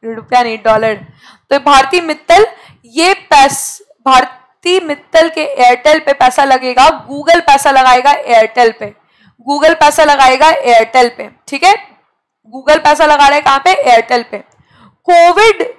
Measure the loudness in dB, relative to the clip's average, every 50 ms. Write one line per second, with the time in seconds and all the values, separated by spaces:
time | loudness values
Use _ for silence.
0 | -16 -16 -16 -14 -10 -4 -2 -2 -2 -4 -6 -6 -2 -2 -2 -2 -2 -4 -6 -8
1 | -14 -20 _ _ _ _ _ _ _ -6 -4 -2 0 2 2 2 0 0 -2 -4
2 | -4 -6 -10 -8 _ 2 2 2 2 0 -4 -14 _ _ _ _ _ _ -6 -4
3 | -2 -2 -2 -4 -4 0 2 2 2 2 0 -6 -10 -12 -14 -18 _ _ _ _
4 | -6 -2 -2 -2 -2 -4 -8 _ _ _ _ _ -6 -4 -4 -4 -4 -6 -12 -12
5 | _ _ -2 0 0 -2 -4 -8 -10 -8 -4 0 2 2 2 2 0 0 0 0
6 | 0 -4 -2 0 0 0 0 0 0 0 0 -2 -2 -4 0 2 2 2 0 -2
7 | -8 -16 -14 -8 -2 0 0 0 2 0 0 0 2 0 0 2 2 2 2 2
8 | 2 0 -2 -2 -2 0 0 0 0 0 0 0 0 0 -2 -6 -16 -18 -20 _
9 | _ _ _ _ _ _ _ _ -8 -8 -4 0 0 0 2 2 0 0 2 2
10 | 0 0 2 2 2 2 2 2 2 0 0 0 0 0 2 2 0 0 0 0
11 | 0 0 -4 -10 -18 -18 _ _ _ -14 -8 -2 0 0 0 -2 -4 _ _ _
12 | _ _ _ _ _ _ _ _ _ _ -20 -8 -2 -2 0 0 2 0 0 2
13 | 2 0 2 2 2 2 2 0 0 -2 -2 0 0 -2 -2 0 2 2 2 2
14 | 0 -2 -6 -6 -6 -8 -16 -18 -18 _ _ _ _ _ _ _ _ _ _ _
15 | -2 0 2 4 4 4 4 2 2 0 0 -2 -4 -10 -12